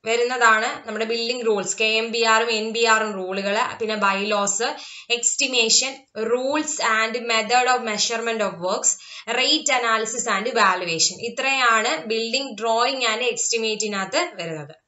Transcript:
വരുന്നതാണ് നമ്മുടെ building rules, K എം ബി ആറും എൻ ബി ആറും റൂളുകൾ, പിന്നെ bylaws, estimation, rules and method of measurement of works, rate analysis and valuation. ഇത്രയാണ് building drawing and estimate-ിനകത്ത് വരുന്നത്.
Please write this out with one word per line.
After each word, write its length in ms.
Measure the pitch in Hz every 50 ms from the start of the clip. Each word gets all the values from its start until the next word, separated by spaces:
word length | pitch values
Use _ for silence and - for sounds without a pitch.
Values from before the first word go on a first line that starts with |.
| -
വരുന്നതാണ് 800 | 220 226 233 240 247 247 247 240 226 220 214 226 269 302 - - 233
നമ്മുടെ 160 | 214 214 220
building 420 | 220 233 233 233 233 247 247 226
rules, 300 | 226 214 202 180 180 - -
K 60 | 220
എം 280 | 220 220 220 226 233
ബി 80 | 226 233 226 226
ആറും 180 | 220 226 233 233
എൻ 180 | 226 214 214 220 220
ബി 60 | 233 233 226
ആറും 200 | 220 220 220 214
റൂളുകൾ, 440 | 202 190 185 185 190 196 196 202 202 220 247 - - -
പിന്നെ 160 | 226 214 220 208 202
bylaws, 640 | 196 190 196 202 214 208 202 202 202 - - 233 277 302 - - - - - - - 240
estimation, 760 | 240 240 - - - 285 254 254 240 226 226 220 - 254 233 - - - _ _ 208 220 226
rules 400 | 240 254 262 269 294 311 302 - - - - 233 220
and 180 | 220 226 226 226 247 233 233
method 360 | 226 220 220 - 240 254 247 254 254
of 60 | 240 226 220
measurement 520 | 208 202 - - 233 226 226 233 226 220 208 190
of 40 | 165 170 175
works, 260 | 185 208 - - - - - - - - - - 214 226 254
rate 300 | 262 277 302 311 - - 262 247
analysis 480 | 240 233 226 220 220 214 - 233 - 233 202
and 140 | 190 208 254 233 233
valuation. 560 | 208 190 185 180 180 170 165 160 160 - 185 - - 233
ഇത്രയാണ് 680 | - 269 269 269 269 262 254 233 226 220 214 254 320 - - 214
building 340 | 226 220 226 233 233 269 277 269 214 202
drawing 400 | 226 226 226 226 240 269 277 262 247 226
and 120 | 214 226 254 240
estimate-ിനകത്ത് 1000 | 220 - - - 233 233 220 220 214 208 226 208 208 196 190 190 - 311 349 349 -
വരുന്നത്. 400 | - 170 165 160 156 147 143 160 _ _